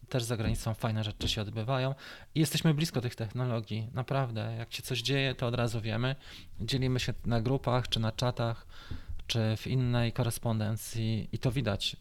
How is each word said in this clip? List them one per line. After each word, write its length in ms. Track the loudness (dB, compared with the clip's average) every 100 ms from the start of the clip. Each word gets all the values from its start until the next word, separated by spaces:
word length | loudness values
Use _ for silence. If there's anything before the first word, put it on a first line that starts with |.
| -4
też 140 | -2
za 140 | 0 0
granicą 360 | 2 0 0
fajne 300 | 0 0 0
rzeczy 260 | -2 -2 -2
się 120 | -2
odbywają. 540 | -2 -2 0 0 0 -2 -8 -16 -4 2
I 40 |
jesteśmy 340 | 2 4 4
blisko 280 | 4 2 0
tych 140 | -2 -2
technologii, 760 | -4 -2 0 0 -2 -4 -4
naprawdę. 640 | -4 -2 0 0 -2 -4 -4
Jak 160 | -6
się 80 | -8
coś 200 | -4 -2
dzieje, 340 | 2 2 2 0
to 120 | 0
od 80 | 2
razu 260 | 2 0
wiemy. 340 | 0 0 0 -2 -8 -16 -12 -6
Dzielimy 380 | 0 2 2 2
się 140 | 0 -2 2
na 160 | 2
grupach, 480 | 4 2 2 2 2
czy 100 | 2
na 120 | 2
czatach, 560 | 2 0 2 0 -2 -8 -14 -10 -8 -6 -6 0
czy 300 | 2 2 2
w 100 | 0
innej 460 | 2 4 4 2
korespondencji 1160 | 2 0 0 0 2 2 -2 -2 -2 0 0 -2
i 80 | 0
to 120 | 0
widać, 440 | 2 2 0 -2 -4